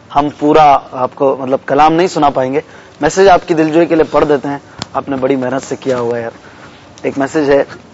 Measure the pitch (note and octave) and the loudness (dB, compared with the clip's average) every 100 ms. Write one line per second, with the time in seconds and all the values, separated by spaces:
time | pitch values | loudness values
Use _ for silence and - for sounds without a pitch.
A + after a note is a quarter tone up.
0 | - D3 D3 - D3 D#3 D3 C3+ - C3+ | -6 -2 -2 -2 2 4 6 4 0 -6
1 | B2+ - C#3 C3 C3 C3+ - C#3 D#3 D#3+ | -6 -2 -2 -2 -4 -4 -2 2 2 2
2 | F3+ E3+ D3 C#3 C3 C#3 - - - - | 0 0 0 0 -2 -4 -6 -20 -20 -4
3 | D#3+ F#3 G3 F3 - D#3+ D#3 D#3+ E3+ E3 | -4 2 4 4 2 0 0 2 2 0
4 | C#3+ D3 D#3 C#3+ C#3+ C#3+ - - - B2+ | 0 0 0 0 -2 -10 -12 -16 -10 -8
5 | C#3 C3+ C3 C3+ B2+ C3 - C3+ C3+ B2 | -6 -4 -2 -2 -2 -6 -8 -10 -6 -4
6 | A#2 A#2+ A#2 - - - - - - - | -4 -6 -8 -14 -20 -20 -20 -20 -20 -10
7 | C#3 C#3 C3+ D#3+ C#3 C#3+ D#3 - - | -8 -4 -4 -2 2 0 0 -8 -18